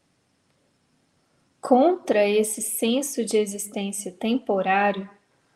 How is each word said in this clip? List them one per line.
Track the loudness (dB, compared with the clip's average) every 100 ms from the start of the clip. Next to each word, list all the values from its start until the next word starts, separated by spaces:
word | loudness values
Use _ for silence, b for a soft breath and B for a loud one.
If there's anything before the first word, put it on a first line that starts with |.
| _ _ _ _ _ _ _ _ _ _ _ _ _ _ _ _
Contra | 2 4 6 2 0 2 2
esse | 2 0 -4
senso | -8 -4 0 0 -2 -4
de | -2 0
existência | 0 -6 -10 -8 -8 -8 -12
temporário, | -6 -2 -2 -2 -2 2 2 2 0 -8 -16 _ _ _